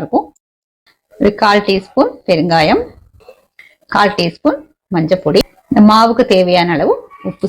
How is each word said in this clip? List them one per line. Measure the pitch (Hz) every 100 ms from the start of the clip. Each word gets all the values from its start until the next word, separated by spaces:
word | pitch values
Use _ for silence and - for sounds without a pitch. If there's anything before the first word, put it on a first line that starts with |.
இருக்கும். | - - - _ _ _ _ _ _ _ _ -
ஒரு | 208 202
கால் | 208 208 202
டீஸ்பூன் | 190 190 - 466 - -
பெருங்காயம், | 165 170 165 160 427 494 - _ _ - - _ - - _ _
கால் | - 208 -
டீஸ்பூன் | 170 - 302 302 - _ _ 175
மஞ்சள் | 160 185
பொடி, | 151 185 - _ _
இந்த | 220 214
மாவுக்கு | 220 233 233 247
தேவையான | 190 180 175 170 156
அளவு | 220 494 - - 190
உப்பு | -